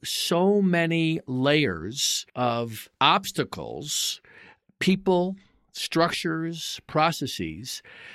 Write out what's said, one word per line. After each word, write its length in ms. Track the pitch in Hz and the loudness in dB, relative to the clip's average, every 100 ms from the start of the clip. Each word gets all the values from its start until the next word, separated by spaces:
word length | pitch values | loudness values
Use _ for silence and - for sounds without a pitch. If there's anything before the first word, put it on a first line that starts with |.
so 580 | - - - 175 190 208 | -8 -4 0 4 4 4
many 600 | 185 170 165 165 160 160 - | 4 2 2 2 2 0 -2
layers 960 | 127 139 151 135 82 92 139 - - - | 0 4 4 2 0 -6 -2 -2 -2 -4
of 540 | 127 123 117 117 107 - - | -2 0 0 -4 -8 -10 2
obstacles, 1200 | 139 196 196 - 170 - 60 62 147 - - - - - - - _ - | 4 4 0 -4 -4 -6 -10 -8 -6 -4 -4 -6 -12 -20 -20 -20 _ -2
people, 560 | - 190 190 180 180 190 _ _ _ | 2 2 2 2 2 -4 _ _ _
structures, 1080 | - - 160 170 - 170 160 165 165 - - - | -10 -2 2 2 0 -4 -4 -4 -6 -10 -12 -4
processes, 960 | 156 160 160 139 - 82 80 127 - - - - | 2 2 0 -4 -6 -6 -8 -10 -12 -14 -20 -20